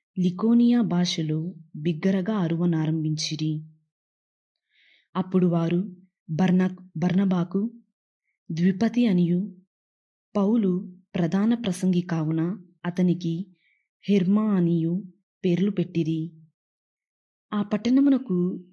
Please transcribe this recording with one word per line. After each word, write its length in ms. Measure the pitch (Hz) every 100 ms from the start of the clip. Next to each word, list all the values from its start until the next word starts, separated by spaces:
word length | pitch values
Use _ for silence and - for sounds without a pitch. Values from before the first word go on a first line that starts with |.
| _ 185
లికోనియా 600 | 180 180 220 233 240 240
భాషలో 720 | 190 175 180 - 156 156 170 - - 151
బిగ్గరగా 600 | 156 160 190 190 180 214
అరువనారంభించిరి. 1300 | 165 165 175 160 156 160 156 156 - 151 156 156 - _ _ _ _ _ _ _ _ _ _ _ _ _ _ 185
అప్పుడు 320 | 180 185 175
వారు 480 | 165 165 175 208 - _ _ -
బర్నా-, 460 | 151 185 185 185 - - 156
బర్నబాకు 760 | 180 180 196 180 175 196 226 - _ _ _ _ _ _ -
ద్విపతి 540 | 165 180 190 226 233 240
అనియు, 500 | 180 170 175 202 - _ _ _ _ _ _ _ 208
పౌలు 600 | 196 233 190 180 - - _ 185
ప్రధాన 380 | 180 196 220
ప్రసంగి 480 | 233 214 180 185 175
కావున 600 | 175 165 156 160 170 208 - _ 175
అతనికి 640 | 175 180 165 165 165 196 _ _ _ _ _ -
హెర్మా 440 | 202 180 208 214 190
అనియు 480 | 170 170 165 180 202 - _ _ 185
పేర్లు 260 | 170 202
పెట్టిరి. 600 | 196 170 170 160 160 165 - - _ _ _ _ _ _ _ _ _ _
ఆ 80 | 208
పట్టణమునకు 1000 | 202 208 240 262 277 262 - 180 180 - -